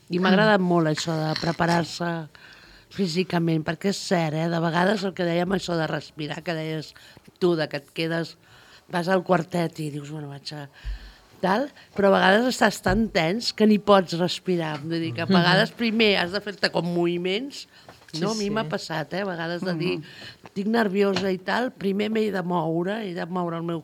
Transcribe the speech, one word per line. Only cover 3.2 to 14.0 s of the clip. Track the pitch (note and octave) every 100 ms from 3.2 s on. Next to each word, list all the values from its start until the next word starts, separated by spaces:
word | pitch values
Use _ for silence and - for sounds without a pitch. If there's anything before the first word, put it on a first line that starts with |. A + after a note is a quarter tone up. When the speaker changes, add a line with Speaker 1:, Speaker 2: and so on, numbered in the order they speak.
| F3+ F3 E3 D#3+ D#3
Speaker 1:
perquè | E3 G3+
és | F#3+
cert, | - F3+ D#3+ D3+
eh? | E3
De | E3+
vegades | E3+ E3 F3+ G#3
el | F#3+
que | - F3
dèiem, | E3+ F3 F#3
això | - E3+
de | D#3
respirar, | D#3+ - - D3+ D3
que | E3+
deies | D#3+ D#3 D#3 C#3+ - - - _ -
tu, | F3+ E3+
de | D3
que | C#3+
et | -
quedes, | - E3 E3 D#3+ - _ - - - -
vas | F3 F3
al | F#3+
quartet | F3 F3+ - F3 E3 -
i | D3+
dius, | C#3+ C#3+
«Bueno, | D#3 C#3+
vaig | C#3 C#3
a... | D3+ C#3 - - - - - _ -
tal», | F#3 G3+ C#4+ - - -
però | G3
a | F#3+
vegades | F3+ G3+ B3+ -
estàs | A3 -
tan | F#3+ F#3+ A3
tens | F#3 D#3+ G#3+ -
que | - G#3+
ni | G#3
pots | G#3 G3